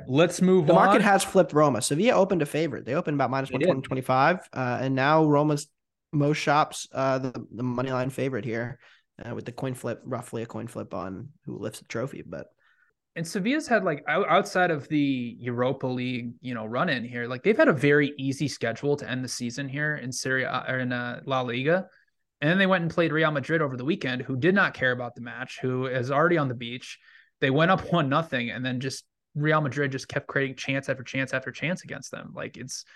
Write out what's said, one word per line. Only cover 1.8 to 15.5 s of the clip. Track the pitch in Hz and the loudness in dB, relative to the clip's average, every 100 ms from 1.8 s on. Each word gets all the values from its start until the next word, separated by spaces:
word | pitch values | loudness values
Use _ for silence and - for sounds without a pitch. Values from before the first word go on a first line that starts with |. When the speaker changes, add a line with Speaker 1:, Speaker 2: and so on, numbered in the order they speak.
Speaker 2:
Sevilla | - 147 233 | 0 2 4
opened | 185 190 180 | 4 4 2
a | 143 | 0
favorite. | 147 160 110 | 0 -2 -4
They | 110 | -4
opened | 151 175 143 | -4 0 0
about | 123 135 131 | 2 0 -2
Speaker 1:
They | 131 | 0
did. | 165 | 2
Speaker 2:
minus | |
one | 135 | 2
twenty-five, | - 131 123 131 151 180 - | -2 -4 2 4 4 4 -2
uh, | - 123 117 | -6 -2 -2
and | 131 | 0
now | 135 139 160 | 2 4 6
Roma's | 156 143 151 147 - _ _ _ _ | 6 4 4 0 -4 _ _ _ _
most | 151 143 156 | 0 2 2
shops, | 156 147 147 - - | 2 2 2 -4 -8
uh, | 131 135 131 | -2 0 0
the, | 131 120 - | -4 -8 -12
the | 101 | -6
money | 127 123 127 | -4 -2 -2
line | 127 127 | -2 -2
favorite | - 135 123 | -4 -4 -4
here, | 110 113 120 - _ _ _ - | -4 -4 -6 -10 _ _ _ -16
uh, | 117 | -12
with | 110 | -10
the | 110 | -10
coin | 120 131 | -8 -6
flip, | 123 120 110 | -6 -6 -8
roughly | 123 120 117 117 | -8 -10 -8 -10
a | 113 | -8
coin | 110 117 | -10 -10
flip | 110 104 | -12 -10
on | 95 92 95 120 - | -8 -8 -10 -14 -16
who | 135 110 | -14 -10
lifts | 110 - | -10 -12
the | - | -10
trophy. | 113 110 - | -8 -8 -10
But | - 82 - _ _ _ _ _ _ 165 | -14 -14 -14 _ _ _ _ _ _ -12
Speaker 1:
And | 165 | -8
Sevilla's | 208 202 302 302 | -4 -2 -2 0
had, | 220 | 0
like, | 185 147 - | 0 -2 -2
out-, | 165 165 | -2 2
outside | 180 196 185 175 | 2 2 2 2
of | 151 - | 0 -2
the | 151 139 131 120 98 | 0 0 -2 -6 -8
Europa | 120 | -6